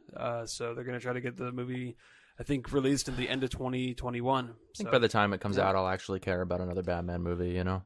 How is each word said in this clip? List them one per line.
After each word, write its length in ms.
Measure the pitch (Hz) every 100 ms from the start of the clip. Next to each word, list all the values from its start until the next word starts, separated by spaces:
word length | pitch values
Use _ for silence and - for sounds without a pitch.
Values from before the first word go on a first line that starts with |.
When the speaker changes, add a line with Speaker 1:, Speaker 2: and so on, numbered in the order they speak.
| - -
Speaker 1:
Uh, 300 | 120 117 113
so 280 | - 117
they're 100 | 120
gonna 160 | 127 123
try 120 | 123
to 80 | 123
get 160 | 123 123
the 140 | 127
movie, 440 | 123 123 127 127 117 - - _ -
I 40 |
think, 300 | 120 143 -
released 360 | 139 139 - -
in 80 | 123
the 120 | 131
end 140 | 131
of 60 | 131
twenty 440 | - 127 127 127
twenty-one. 500 | 123 127 120 123 135 120
Speaker 2:
I 260 | 117 _ -
think 120 | 208
Speaker 1:
So, 40 |
Speaker 2:
by 60 | 131
the 100 | 113
time 240 | 110 101
it 80 | 95
comes 160 | 104 98
Speaker 1:
yeah. 100 | 95
Speaker 2:
out, 60 | 95
I'll 120 | 92
actually 320 | 95 - 95
care 200 | 95 90
about 180 | 90 90
another 220 | 90 90
Batman 400 | 90 87 87 87
movie, 280 | 87 87 87
you 140 | 90
know? 180 | 90 95